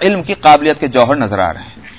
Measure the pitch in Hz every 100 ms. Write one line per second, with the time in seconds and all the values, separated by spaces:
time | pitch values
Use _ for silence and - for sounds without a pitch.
0 | 190 196 170 202 156 147 151 151 143 123
1 | 120 143 107 98 87 - - - -